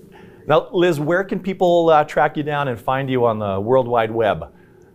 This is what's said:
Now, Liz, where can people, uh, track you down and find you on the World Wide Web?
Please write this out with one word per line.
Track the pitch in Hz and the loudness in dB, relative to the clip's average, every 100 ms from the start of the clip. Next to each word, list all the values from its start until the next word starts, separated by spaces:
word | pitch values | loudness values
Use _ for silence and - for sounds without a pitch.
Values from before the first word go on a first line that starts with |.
| - - - - - | -20 -20 -20 -12 -2
Now, | 156 - | 0 0
Liz, | 190 175 147 | 0 0 0
where | 151 175 | -2 -2
can | 190 196 | -2 -6
people, | 185 185 180 175 165 | -6 -2 2 4 4
uh, | 151 151 | 4 2
track | - 151 151 | 0 0 -2
you | |
down | 147 147 143 | -4 -4 -4
and | 113 | -4
find | - 131 135 | -4 -4 -2
you | 127 120 | 0 0
on | 107 | 0
the | 104 98 | -2 -2
World | 104 131 120 | 2 2 2
Wide | 120 113 | 0 0
Web? | 113 107 85 78 - - - - | 0 0 0 -6 -18 -20 -20 -20